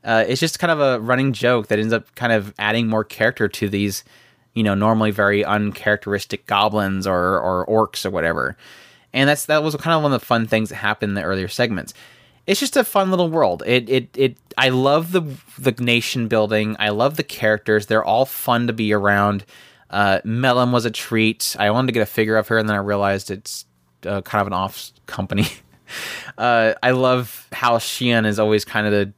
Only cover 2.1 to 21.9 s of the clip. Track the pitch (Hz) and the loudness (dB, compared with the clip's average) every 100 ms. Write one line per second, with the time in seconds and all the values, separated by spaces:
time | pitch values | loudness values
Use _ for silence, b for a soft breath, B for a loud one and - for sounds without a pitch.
2.1 | - 120 113 101 - 104 113 113 110 104 | -6 0 0 -2 -4 -2 0 0 -2 -4
3.1 | - 113 - 104 - 101 101 101 95 b | -2 -2 0 -4 -2 -2 0 -2 -4 b
4.1 | b b b b 117 107 98 107 113 107 | b b b b -2 0 2 2 4 0
5.1 | 101 101 104 87 104 104 - 104 104 - | 2 2 2 2 0 -2 -2 0 0 -2
6.1 | 101 - 101 - 101 107 104 98 95 95 | -6 -4 -10 -2 2 2 2 -2 -2 -2
7.1 | 90 90 95 90 90 - 110 107 - 95 | 0 0 0 0 -2 0 2 2 -2 -4
8.1 | 92 82 80 64 - B B B B B | 0 0 -2 -4 -8 B B B B B
9.1 | 127 139 147 - 151 156 147 165 165 147 | 0 0 0 0 0 0 -4 -2 0 2
10.1 | 127 - 117 110 110 110 101 104 107 104 | -2 0 -2 2 0 -2 -4 -4 -2 -4
11.1 | 98 85 95 92 - 120 95 - B B | -4 -2 -4 -4 -2 -2 -2 -8 B B
12.1 | B B B - 196 277 285 226 202 190 | B B B -4 -2 0 0 2 0 2
13.1 | 185 170 160 110 87 - 123 113 131 123 | 0 0 2 0 0 0 0 2 -2 -2
14.1 | - 131 123 _ - 131 127 135 151 170 | 0 0 0 _ 0 2 4 2 2 0
15.1 | 180 156 135 _ - 131 120 120 120 - | -2 -2 -12 _ -2 -2 0 0 0 0
16.1 | 131 113 113 107 110 107 107 107 104 135 | -4 0 2 2 0 0 -2 -2 0 0
17.1 | 151 - - 107 107 - 107 101 110 - | -2 -8 -2 0 0 2 0 2 0 2
18.1 | 110 135 - - 120 120 113 107 104 101 | 0 0 -4 -2 0 0 -2 0 2 2
19.1 | 101 104 101 - B B B B 101 101 | 2 2 0 -8 B B B B 0 2
20.1 | 95 107 113 131 123 123 123 117 - - | 2 0 0 2 2 2 2 0 -6 -2
21.1 | 113 110 113 - - 104 117 127 | 2 2 0 -6 0 0 2 0